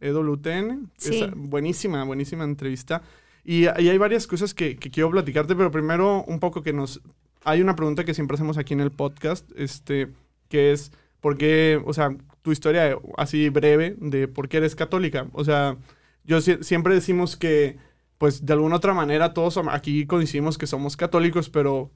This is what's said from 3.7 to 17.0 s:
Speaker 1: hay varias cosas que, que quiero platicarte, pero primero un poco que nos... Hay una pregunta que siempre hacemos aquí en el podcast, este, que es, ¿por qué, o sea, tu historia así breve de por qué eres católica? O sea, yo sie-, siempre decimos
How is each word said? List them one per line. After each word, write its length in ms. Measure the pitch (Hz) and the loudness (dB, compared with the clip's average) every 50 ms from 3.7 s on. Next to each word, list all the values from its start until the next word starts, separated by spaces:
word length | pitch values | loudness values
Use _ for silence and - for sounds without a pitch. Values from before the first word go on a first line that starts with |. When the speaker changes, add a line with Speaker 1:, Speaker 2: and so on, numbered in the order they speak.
| - - 170 175 | 4 4 4 4
Speaker 1:
hay 80 | 185 190 | 6 6
varias 280 | 202 208 220 233 226 - | 4 4 2 0 -2 -2
cosas 260 | 185 170 202 196 - | -4 -2 -2 -4 -4
que, 240 | - 170 147 123 - | -4 -4 -4 -4 -6
que 120 | - 139 | -12 -8
quiero 220 | - 156 160 165 | -2 0 0 2
platicarte, 440 | 170 190 160 139 123 151 151 147 185 | 2 0 0 0 0 -2 0 0 2
pero 140 | 180 190 175 | 2 2 2
primero 520 | 147 156 151 156 165 170 190 202 202 196 - - | 2 0 0 0 2 2 4 2 2 2 -2 -4
un 120 | 180 156 | -6 -2
poco 220 | 175 175 170 170 151 | -2 -2 -4 -4 -6
que 100 | 156 147 | -4 -4
nos... 280 | 147 175 - - - - - _ _ _ _ _ _ - | -4 -4 -6 -8 -12 -16 -20 _ _ _ _ _ _ -2
Hay 180 | 151 156 170 | 0 4 4
una 140 | 185 190 180 | 4 4 2
pregunta 280 | 160 160 151 151 156 165 | 0 0 -2 -2 -2 -2
que 80 | 160 156 | -4 -2
siempre 220 | 165 147 135 139 | -4 -2 -2 -2
hacemos 220 | 147 156 151 156 151 | -2 -2 -2 -2 -2
aquí 160 | 139 - 151 | -2 -2 -2
en 60 | 139 | 0
el 100 | 143 143 | 0 -2
podcast, 580 | 139 - 143 143 143 - - 151 175 180 - - - | -2 -2 -6 -6 -6 -4 -4 -4 -4 -4 -8 -16 -12
este, 540 | - 139 135 - - _ - 143 139 135 135 - _ _ _ _ _ _ - | -10 -8 -8 -8 -10 _ -4 -2 -2 -2 -4 -8 _ _ _ _ _ _ -4
que 220 | - 147 143 143 | 2 4 4 4
es, 200 | 143 147 143 - - _ _ _ _ _ | 4 2 -2 -12 -18 _ _ _ _ _
¿por 180 | - 151 143 135 | -2 -2 -2 2
qué, 440 | 147 151 156 156 160 160 156 147 - | 2 2 4 4 4 4 4 2 0
o 80 | - 147 | -2 -2
sea, 220 | 160 151 139 135 139 - - - _ | -2 0 -2 -2 -6 -12 -20 -20 _
tu 100 | - 160 | -4 -2
historia 460 | 156 147 - 156 156 175 160 147 135 - - - - - | -2 0 2 2 4 4 4 2 0 -2 -6 -12 -6 -6
así 320 | 139 143 - 151 151 147 | -6 -2 0 2 2 2
breve 460 | 139 147 151 151 147 151 160 175 208 - | 2 4 4 6 4 4 4 0 -4 -8
de 280 | - 151 139 135 135 131 | -8 -4 -2 -2 -2 -2
por 200 | 131 - 135 131 | -4 -8 -8 -2
qué 80 | - 156 | 0 0
eres 180 | 156 156 - | 0 0 -2
católica? 520 | - 165 160 - 185 185 156 139 135 131 - - | -4 -6 -2 -2 -2 -2 -2 -2 -4 -6 -6 -6
O 100 | - 151 | -4 0
sea, 320 | 151 147 143 143 139 131 127 131 - - _ _ _ _ _ _ | 2 2 2 2 0 -2 -6 -12 -20 -20 _ _ _ _ _ _
yo 140 | - 165 165 | 0 2 2
sie-, 240 | 160 180 175 - - | 4 4 2 2 2
siempre 300 | - 175 170 165 180 190 | -2 0 0 2 4 4
decimos 420 | 180 | 4